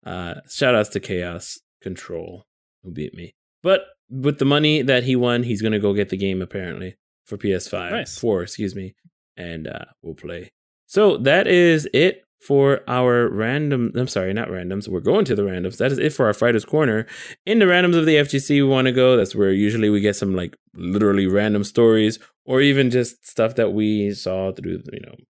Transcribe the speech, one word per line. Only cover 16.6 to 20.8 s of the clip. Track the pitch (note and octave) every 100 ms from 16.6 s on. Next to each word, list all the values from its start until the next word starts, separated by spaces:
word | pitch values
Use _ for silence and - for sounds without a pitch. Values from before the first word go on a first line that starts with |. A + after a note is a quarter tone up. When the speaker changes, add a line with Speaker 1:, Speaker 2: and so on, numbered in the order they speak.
Speaker 1:
Corner. | - D3+ C#3+ A2 A2 - - -
In | - A3+
the | F#3+
randoms | F3 F3+ E3+
of | D#3+
the | D3+
F | C#3+
G | C#3
C | C#3 C#3+
we | C3+
wanna | C3+ B2+
go. | B2+ B2+ B2
That's | G2 F2+
where | G2
usually | F#2+ G#2 A2+ G#2+
we | G#2
get | G#2 G2
some, | G2
like, | F#2 F2 - _
literally | -